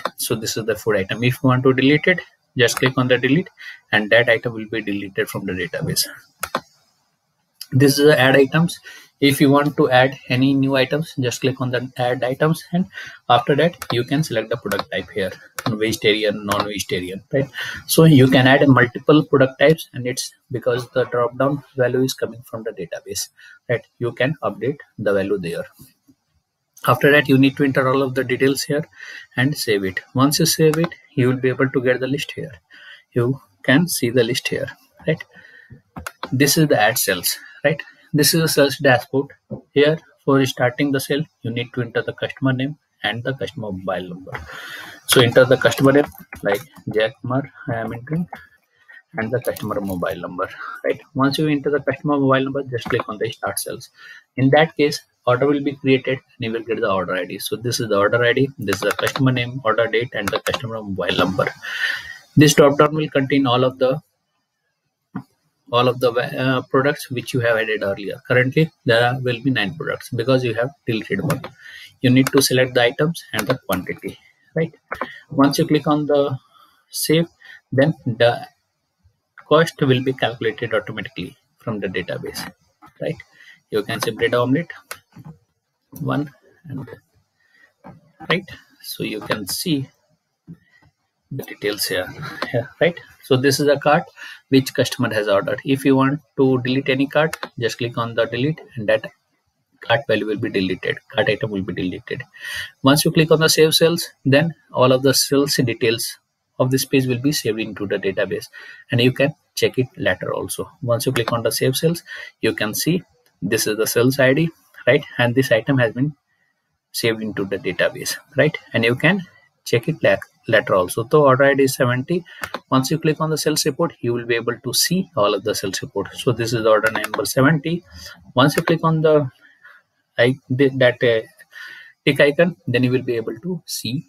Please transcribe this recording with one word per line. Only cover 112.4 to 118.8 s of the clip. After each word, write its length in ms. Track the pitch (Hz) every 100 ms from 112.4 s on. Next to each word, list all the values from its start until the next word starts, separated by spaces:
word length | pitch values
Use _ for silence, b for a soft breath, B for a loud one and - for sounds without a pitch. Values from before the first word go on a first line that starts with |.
you 120 | 110
can 220 | 107 107
see 300 | 104 - 175 - _ _ -
this 280 | 98 113 -
is 80 | 107
the 100 | 107
sales 320 | 123 123 135
I 160 | 131
D, 160 | 139 165 - _ - -
right? 160 | 143 - -
And 140 | 120
this 200 | 120 131
item 260 | 110 110 135
has 160 | 120
been 220 | 117 147 - _ _ _ _ _ _ _
saved 320 | - 113 110
into 220 | 107 98
the 120 | 98 95
database, 600 | 95 90 90 - - - _ -
right? 200 | 151 - -
And 120 | 117